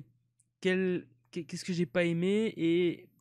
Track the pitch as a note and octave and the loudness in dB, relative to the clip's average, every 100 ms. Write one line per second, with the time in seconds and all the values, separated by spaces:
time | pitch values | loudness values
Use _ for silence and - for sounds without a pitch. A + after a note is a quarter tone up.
0 | - _ _ _ _ _ F#3 F#3 F#3 F3+ | -6 _ _ _ _ _ 0 2 2 -2
1 | - _ _ F3 D3+ F3+ - F3 F3 F3+ | -6 _ _ -12 -10 -8 -4 -2 0 0
2 | F3 E3+ F#3 G#3 A3 - E3 E3+ F3 - | 0 2 2 2 0 0 0 2 2 -2
3 | - _ | -10 _